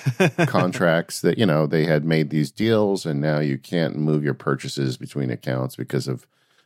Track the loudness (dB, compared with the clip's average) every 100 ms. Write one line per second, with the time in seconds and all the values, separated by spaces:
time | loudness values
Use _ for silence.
0 | -4 2 2 2 0 2 0 2 2 2
1 | -2 -2 0 2 2 2 2 2 2 2
2 | 2 0 2 0 -2 0 2 2 2 0
3 | -2 -2 0 0 0 -2 -2 -2 0 0
4 | 0 0 0 -2 -2 -4 -4 -4 -4 -4
5 | -8 -6 -4 -4 -4 -4 -4 -8 -6 -4
6 | -4 -8 -12 _ _ _